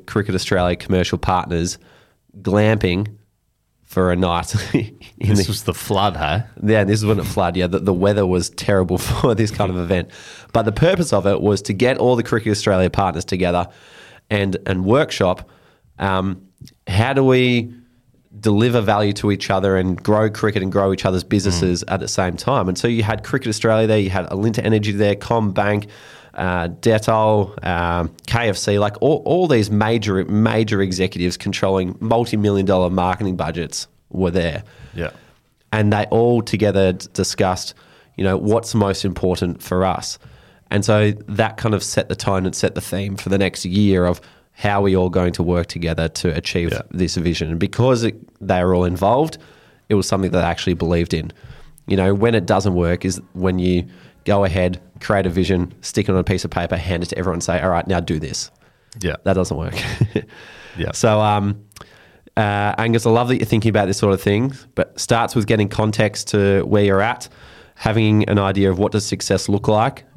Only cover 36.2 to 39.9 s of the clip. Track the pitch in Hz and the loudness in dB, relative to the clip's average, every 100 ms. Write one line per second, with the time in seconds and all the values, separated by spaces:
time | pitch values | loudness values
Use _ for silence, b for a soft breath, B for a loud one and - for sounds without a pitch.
36.2 | 120 120 113 101 104 95 95 90 - - | 2 2 0 0 2 4 2 0 -6 -4
37.2 | 92 - 95 92 - - b b b - | -4 0 -2 -2 -6 -14 b b b -4
38.2 | 95 95 104 113 113 113 98 95 98 82 | -2 0 2 0 0 0 0 0 -4 -2
39.2 | 92 87 90 85 - 90 92 | -2 0 -2 -6 -4 0 0